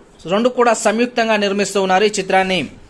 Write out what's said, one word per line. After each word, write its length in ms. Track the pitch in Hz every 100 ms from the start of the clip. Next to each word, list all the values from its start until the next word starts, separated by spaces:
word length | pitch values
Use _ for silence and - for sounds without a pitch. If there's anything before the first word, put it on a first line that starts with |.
| - - 160
రెండు 200 | 196 240
కూడా 240 | 240 233
సంయుక్తంగా 640 | 226 214 220 240 240 226 214
నిర్మిస్తూ 460 | 202 202 196 208
ఉన్నారు 220 | 190 185
ఈ 40 | 214
చిత్రాన్ని. 600 | 208 185 190 190 185 131 -